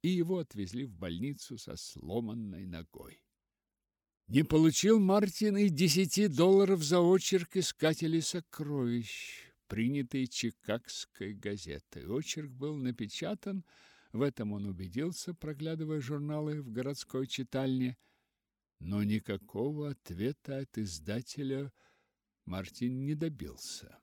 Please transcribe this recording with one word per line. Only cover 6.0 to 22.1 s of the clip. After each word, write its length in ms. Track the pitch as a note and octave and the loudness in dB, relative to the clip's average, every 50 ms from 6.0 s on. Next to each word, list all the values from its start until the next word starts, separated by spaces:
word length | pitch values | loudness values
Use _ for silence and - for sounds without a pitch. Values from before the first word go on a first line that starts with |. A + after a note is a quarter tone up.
| F#3+ D#3 - G3 G#3 | 2 2 4 4 4
долларов 560 | G3+ C#3+ B2 E3+ F#3 F#3+ G3 G3+ F#3 G3 F3 D#3 | 4 6 6 6 8 8 8 8 6 4 2 2
за 160 | C#3+ F3 F3 | 4 6 6
очерк 560 | F3 E3+ F#3 F#3+ - - G3 F#3 E3+ - - | 8 8 8 6 6 4 2 2 0 0 -2
«Искатели 640 | F#3+ F3 - - _ - D#3 D#3 - E3+ D#3+ D#3+ E3 | 0 0 0 -2 _ 2 2 2 2 0 2 2 2
сокровищ», 1300 | D#3 - - F3 D#3+ _ - - D#3 C#3+ D3 C#3 B2+ A#2+ A#2+ A#2+ A2+ G#2 - - - - - - - - _ _ _ | 0 0 -4 -6 -8 _ -10 -8 -6 -2 0 0 2 2 0 0 -2 -4 -8 -10 -12 -12 -14 -16 -18 -20 _ _ _
принятый 600 | _ - G2+ A2+ B2 C#3+ C#3+ C3+ A#2+ - C#3 C3 | _ -2 0 0 2 2 0 -2 -2 -2 -2 -2
Чикагской 1040 | B2 - - - A#2 - _ _ - G#2+ A#2+ _ - - - - _ _ - F#2+ G2+ G#2 | -2 -2 -2 -2 -2 -4 _ _ -2 -2 -2 _ -8 -12 -12 -12 _ _ -10 -8 -8 -8
газетой. 720 | G2 - G#2 G2+ G2 E2 D#2+ C#2+ D2 - _ - D2+ B1+ | -6 -6 -6 -6 -6 -6 -8 -10 -10 -10 _ -16 -14 -8
Очерк 460 | D#2+ G#2+ C#3 D#3 - - D#3+ D3 C#3 | -4 -4 -4 -4 -4 -6 -8 -8 -10
был 240 | B2+ B2+ C3+ D3+ D3+ | -10 -8 -6 -6 -4
напечатан, 880 | D3 C3 B2+ A#2+ - A#2 G#2 - - E3 E3+ G#3 - - G3+ F#3+ G3 E3+ _ _ - - - - _ _ _ | -4 -4 -4 -4 -4 -6 -6 -6 -6 -4 -4 -6 -6 -6 -6 -6 -6 -8 _ _ -20 -20 -20 -20 _ _ _
в 100 | - A2 | -2 0
этом 300 | C3+ C#3+ C3+ - A2+ G#2 | 0 0 0 -2 -6 -4
он 140 | G#2 G2+ G2+ | -4 -4 -4
убедился, 680 | G2+ F#2+ F2 F#2 F2+ F2 A#2+ D3+ F3 F3 - - - F3 | -6 -6 -6 -8 -6 -4 -4 -4 -4 -4 -6 -10 -10 -10
проглядывая 680 | _ - D3+ D3+ C#3 D#3 D#3+ E3 D#3+ D#3+ D#3 D#3 D3+ | _ -8 -10 -8 -6 -6 -6 -4 -4 -4 -2 -2 -4
журналы 600 | C3 A#2+ D3+ C#3+ D3 D3 D3+ D3+ D3+ D3+ D3+ D3+ | -2 -4 -4 -4 -4 -4 -2 -2 -2 -2 -4 -4
в 80 | C#3 B2 | -6 -6
городской 540 | A2 A#2+ B2+ C3+ C#3+ - - _ - C3 C3+ | -4 -4 -4 -4 -4 -6 -10 _ -4 -4 -2
читальне, 720 | C3 - - C3 A#2 - C3 C3+ C3 C3 B2+ B2+ B2+ B2 _ _ _ _ _ _ _ _ _ _ _ _ _ _ _ _ _ | -2 -2 -6 -6 -2 -2 -2 0 2 2 2 2 0 -2 _ _ _ _ _ _ _ _ _ _ _ _ _ _ _ _ _
но 240 | - E2+ G2+ G#2 G#2 | -6 -2 0 0 2
никакого 880 | G#2 G#2+ G#2+ - - G2+ F#2+ - - - G2 A#2 C#3+ D3+ D3+ D3 D3 | 2 2 0 0 -2 -6 -6 -6 -8 -4 -2 -2 -2 -2 -4 -6 -6
ответа 680 | C3+ _ _ - F2 E2+ G#2 C3 D3 _ _ - C#3 C3+ | -6 _ _ -12 -6 -2 -2 -2 -4 _ _ -8 -8 -8
от 180 | C#3 _ - | -8 _ -6
издателя 960 | A2+ G#2+ F#2+ E2+ D#2 D#2 F#2 G#2 A#2+ - - - - C#3+ C3+ C3+ C3+ C#3+ C#3 _ _ _ _ _ _ _ _ | -6 -6 -6 -6 -8 -6 -6 -6 -6 -6 -8 -8 -6 -4 -4 -4 -4 -6 -8 _ _ _ _ _ _ _ _